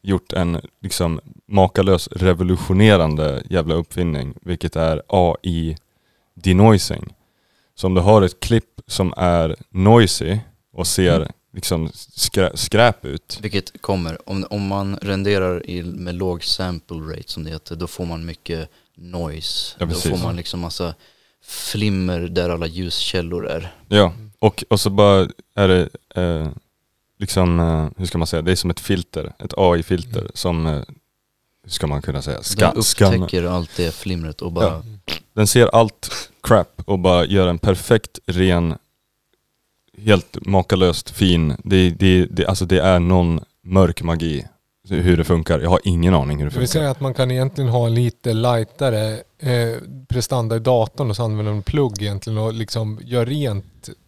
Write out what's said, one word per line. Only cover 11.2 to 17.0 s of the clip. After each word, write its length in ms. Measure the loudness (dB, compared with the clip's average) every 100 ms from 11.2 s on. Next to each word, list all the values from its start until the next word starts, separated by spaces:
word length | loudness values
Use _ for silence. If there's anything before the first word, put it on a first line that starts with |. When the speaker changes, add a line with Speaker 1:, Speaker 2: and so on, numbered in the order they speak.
| 0 -10 _
Speaker 1:
liksom 360 | -12 -4 -4 -4 -8 -20 -6
skrä-, 360 | -4 0 0 -2
skräp 480 | -2 4 4 2 -8
ut. 340 | -12 _ -12
Speaker 3:
Vilket 400 | -6 -6 -6 -12
kommer, 480 | -4 -2 -4 -8 -8
om, 160 | -8 -6
om 180 | -6 -4
man 300 | -4 -4 -6
renderar 680 | -4 -2 0 0 0 -4 -6
i, 140 | -10
med 320 | -10 -10 -10 -6
låg 280 | -4 -4
sample 540 | -4 -4 -4 -6 _
rate 260 | -12